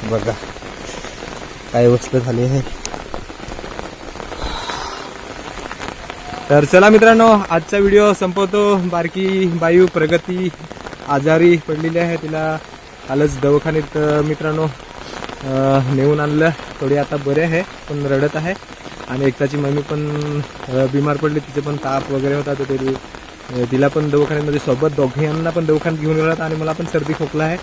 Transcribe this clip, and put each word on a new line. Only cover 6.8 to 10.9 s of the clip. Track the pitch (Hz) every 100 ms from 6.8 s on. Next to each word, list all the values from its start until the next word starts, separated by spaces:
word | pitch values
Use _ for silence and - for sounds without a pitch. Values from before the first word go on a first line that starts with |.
| 202
मित्रांनो | 214 220 226 226 208 190
आजचा | 165 160 202
व्हिडिओ | 202 202 208
संपवतो. | 190 185 180 196 208 208 196
बारकी | 180 175 170 190 190 190 185
बायू | 170 165 175 185
प्रगती | 175 156 170 - 180 185 - - - -